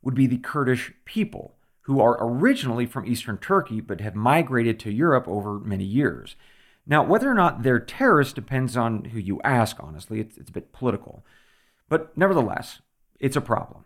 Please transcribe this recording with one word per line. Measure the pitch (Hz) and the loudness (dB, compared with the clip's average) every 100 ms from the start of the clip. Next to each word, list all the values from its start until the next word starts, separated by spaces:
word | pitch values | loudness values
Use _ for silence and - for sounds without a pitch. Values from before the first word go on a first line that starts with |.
would | 127 127 | -2 2
be | 131 | 2
the | 123 | 2
Kurdish | - 151 131 123 - - | -4 -2 0 0 -2 -14
people, | - - 208 - - _ _ _ | -10 -4 -4 -6 -18 _ _ _
who | - 135 | -2 4
are | 113 120 | 4 4
originally | 117 123 202 - 135 117 123 | 0 2 2 2 0 -2 -4
from | 127 95 | -4 -4
eastern | 120 - 101 | -4 -4 -8
Turkey | - 196 - 110 | 0 0 0 -8
but | 110 95 | -8 -8
have | 104 98 | -6 -2
migrated | 113 151 139 127 117 110 | 2 2 2 0 0 -2
to | 110 | -4
Europe | 104 170 131 - | 0 4 2 2
over | 101 101 101 | -6 -4 -6
many | 104 98 | -4 -4
years. | 98 113 139 62 - - - _ _ _ - | -2 0 0 -2 -12 -20 -20 _ _ _ 0
Now, | 147 | 2
whether | 143 202 269 | 4 4 4
or | |
not | 240 175 - | 4 2 2
they're | 120 120 | 2 2
terrorists | - - 262 170 139 | 0 0 4 6 4
depends | - 107 131 127 117 | -2 -6 -2 -2 0
on | 117 110 101 | 0 -2 -6
who | 113 | -8
you | 92 98 | -4 -4
ask, | - 127 110 - | 0 2 2 -2
honestly. | - 78 - 110 | -14 -16 -10 -8
It's, | 110 - | -8 -12
it's | - | -14
a | |
bit | - - | -14 -14
political. | - 127 104 - - - _ _ _ _ _ _ | -6 -4 -4 -6 -20 -20 _ _ _ _ _ _
But | 160 160 - | -2 -2 0
nevertheless, | 185 180 110 92 - - _ _ _ _ | 2 4 0 -4 -10 -18 _ _ _ _
it's | 135 139 | -2 -2
a | |
problem. | 135 110 87 - | -2 -4 -4 -16